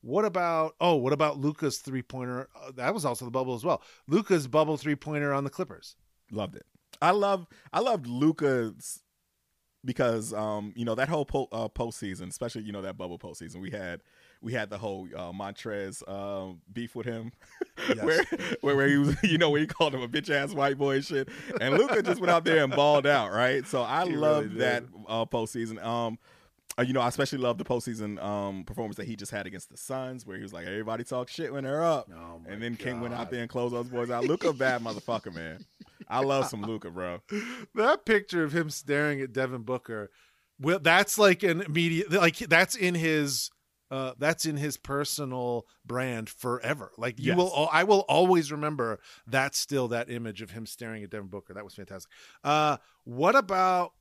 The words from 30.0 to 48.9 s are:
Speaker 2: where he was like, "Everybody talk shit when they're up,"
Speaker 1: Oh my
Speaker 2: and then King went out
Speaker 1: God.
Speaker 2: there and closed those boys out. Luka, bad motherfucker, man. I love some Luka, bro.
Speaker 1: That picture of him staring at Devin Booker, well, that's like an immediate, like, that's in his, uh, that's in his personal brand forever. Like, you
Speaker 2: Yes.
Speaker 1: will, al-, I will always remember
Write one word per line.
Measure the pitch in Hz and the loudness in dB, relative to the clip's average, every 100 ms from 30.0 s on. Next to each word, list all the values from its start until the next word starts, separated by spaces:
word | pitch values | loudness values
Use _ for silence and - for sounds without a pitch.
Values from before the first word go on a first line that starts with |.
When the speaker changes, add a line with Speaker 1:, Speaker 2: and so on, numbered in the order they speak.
| 131 127 101 | -8 -12 -12
Speaker 2:
where | 95 | -12
he | |
was | 101 | -12
like, | 85 85 | -10 -8
"Everybody | 104 110 113 123 | -6 -4 -6 -4
talk | 127 127 | -6 -6
shit | - 151 | -8 -6
when | 139 | -6
they're | 131 147 | -4 0
up," | 170 151 107 | 2 0 -4
Speaker 1:
Oh | 82 85 82 | -16 -16 -16
my | 82 | -14
Speaker 2:
and | 101 | -8
then | 117 113 | -6 -6
King | 104 123 | -6 -6
went | 117 | -6
out | 120 110 | -6 -6
Speaker 1:
God. | |
Speaker 2:
there | 123 | -6
and | 117 | -6
closed | 127 120 | -4 -2
those | 120 120 | -4 -4
boys | 123 120 | -4 -2
out. | 120 131 | 0 0
Luka, | 165 170 | 2 0
bad | 139 131 123 | 2 0 0
motherfucker, | 113 107 - 113 107 | -4 -8 -4 -4 -4
man. | 85 82 80 - _ - _ - | -10 -10 -12 -16 _ -20 _ -6
I | 120 | -2
love | 139 139 120 | 2 2 0
some | 110 | 0
Luka, | 107 110 87 | 0 0 -6
bro. | 85 90 87 - 208 233 247 226 - | -6 -6 -6 -6 -6 -6 -10 -8 4
Speaker 1:
That | 226 311 - | 4 4 4
picture | 214 202 175 | 2 2 -2
of | 156 | 0
him | 165 156 | 0 -2
staring | - 135 143 151 143 | -6 -2 2 2 0
at | 135 | -4
Devin | 117 131 127 | -2 -2 -4
Booker, | 113 127 - 110 104 _ _ _ _ _ | -4 -6 -4 -10 -10 _ _ _ _ _
well, | 139 185 | 0 2
that's | 151 175 202 - | 6 6 6 6
like | 208 180 | 8 8
an | 196 165 | 4 0
immediate, | 185 151 170 165 196 | 0 0 2 2 2
like, | 165 170 165 | 4 4 4
that's | 226 165 180 - | 4 6 6 2
in | 185 | 0
his, | 175 160 156 143 131 - _ _ _ _ | 2 2 2 2 -2 -6 _ _ _ _
uh, | 135 131 127 | -6 -6 -2
that's | 147 160 160 | 0 0 -2
in | 147 | -2
his | 147 139 | -4 -6
personal | - 143 147 - 139 127 123 120 - _ - | -4 -4 -2 -4 -4 -4 -2 -4 -6 _ -6
brand | 123 131 120 110 | -4 -2 -4 -6
forever. | - 123 123 120 147 95 - | -8 -4 -2 -2 -4 -6 -6
Like, | 120 120 | -6 -2
you | 143 | 2
Speaker 2:
Yes. | 175 | 2
Speaker 1:
will, | 185 143 | 2 2
al-, | 160 | 4
I | 160 190 | 4 6
will | 202 - | 6 6
always | 143 185 185 147 | 6 8 6 4
remember | 147 151 147 117 | -4 -4 -2 -2